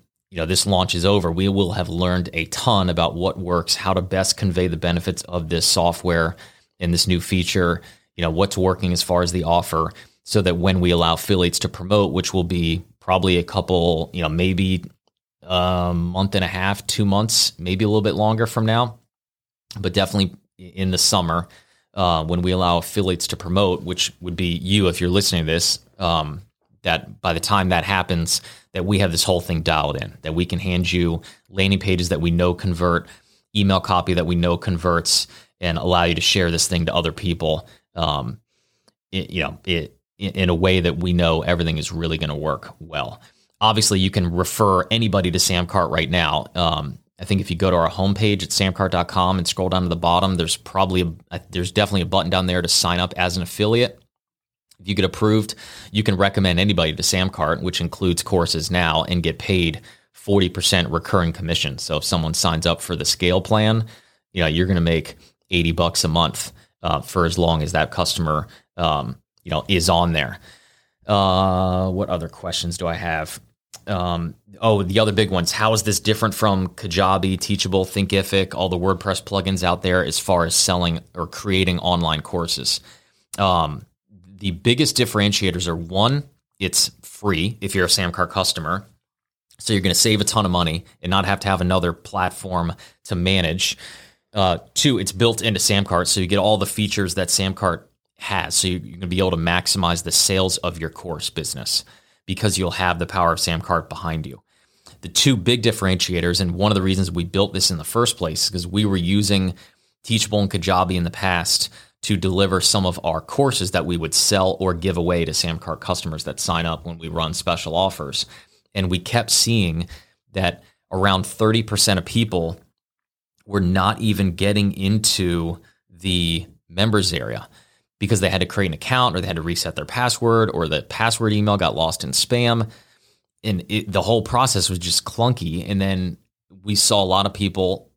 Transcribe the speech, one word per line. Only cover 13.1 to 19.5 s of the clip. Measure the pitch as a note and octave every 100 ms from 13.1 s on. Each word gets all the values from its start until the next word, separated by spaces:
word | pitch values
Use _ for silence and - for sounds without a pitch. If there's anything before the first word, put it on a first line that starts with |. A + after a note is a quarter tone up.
| F#2 F#2 F2
a |
couple, | E2+ G2+ E2+ F#2 E2+ E2 D#2+
you | F2
know, | D#2+
maybe | D#2+ F#2 F#2 F#2+ F2+ - - _ _ _ _
a | - F2+ F2+ F2+ F2+ F2
month | E2+ F2+ G2 G2
and |
a | F2+
half, | F#2 F#2+ G2+ -
two | - G#2
months, | G2 G#2+ - - -
maybe | F2 F#2 G#2+
a |
little | G#2+
bit | G2+ D#2+
longer | G#2+ A2 A2+
from | - A2
now, | A2+ B2 A2+ _ _ _ _ _